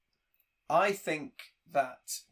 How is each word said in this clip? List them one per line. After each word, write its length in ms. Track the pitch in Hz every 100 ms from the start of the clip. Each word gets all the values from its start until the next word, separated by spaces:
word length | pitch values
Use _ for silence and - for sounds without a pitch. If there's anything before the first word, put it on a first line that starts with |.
| _ _ _ _ _ _ -
I 220 | 156 202
think 420 | 196 - 156 143 - - _ _
that 280 | 143 131 127 - - -